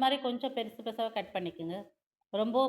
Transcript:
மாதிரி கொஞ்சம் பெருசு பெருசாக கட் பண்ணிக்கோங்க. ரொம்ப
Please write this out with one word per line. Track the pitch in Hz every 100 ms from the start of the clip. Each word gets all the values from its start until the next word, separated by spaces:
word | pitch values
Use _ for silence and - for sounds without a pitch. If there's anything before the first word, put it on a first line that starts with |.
மாதிரி | 262 277 269
கொஞ்சம் | 240 262 262
பெருசு | 220 - 226
பெருசாக | 220 226 220
கட் | 196 190
பண்ணிக்கோங்க. | 175 165 165 190 208 _ _ _ _
ரொம்ப | 202 226 240